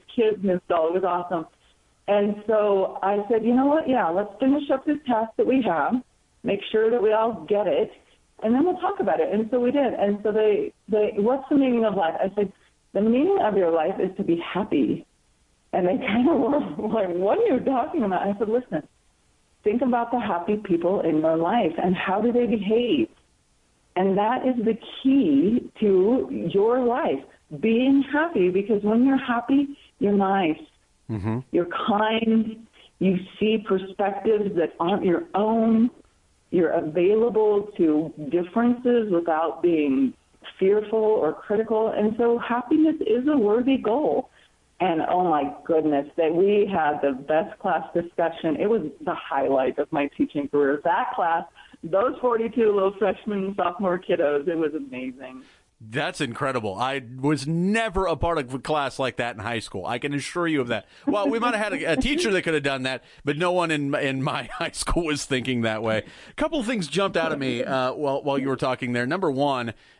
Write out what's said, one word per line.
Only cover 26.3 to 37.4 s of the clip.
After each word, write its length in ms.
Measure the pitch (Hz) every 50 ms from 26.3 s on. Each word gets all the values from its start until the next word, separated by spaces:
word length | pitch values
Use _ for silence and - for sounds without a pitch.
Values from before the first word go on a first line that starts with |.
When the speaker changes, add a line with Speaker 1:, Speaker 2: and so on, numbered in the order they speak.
| - 104 - 165
Speaker 1:
your 280 | 180 196 208 226 247 262 247
life, 380 | 240 240 285 330 185 135 135 - - - _ _ _ 156 -
being 420 | 208 226 226 240 262 277 277 277 262 254
happy, 380 | 277 294 320 339 330 196 180 180
because 320 | 175 196 202 226 220 202
when 240 | 208 208 226 240 254
you're 100 | 269 269 262 262
happy, 540 | 247 233 233 233 - 269 285 277 277 - - - _ _ -
you're 120 | - 202
nice, 460 | 208 202 196 190 196 196 180 156 156 - - - _ _ _ _ _ _ _ -
Speaker 2:
Mm-hmm. 320 | 113 104 92 110 110 127 - _
Speaker 1:
you're 160 | - 170 175 175 - - -
kind, 800 | - 202 208 214 214 220 226 226 226 226 226 214 - - - - _ _ - - _ _ -
you 200 | 175 196 180 185 - - - -
see 200 | 208 214 220 214
perspectives 960 | 208 - 190 185 190 - - - 202 196 196 202 196 220 220 208 202 190 165
that 160 | 175 156 156 - -
aren't 240 | 170 180 208 180 -
your 200 | 185 165 - - - -
own, 560 | 196 214 220 226 226 220 226 220 226 233 240 - - _ _ _ _ _ _ _ _ _ -
you're 200 | - 180 165 156
available 1000 | - 170 170 151 151 180 175 196 214 220 226 240 202 214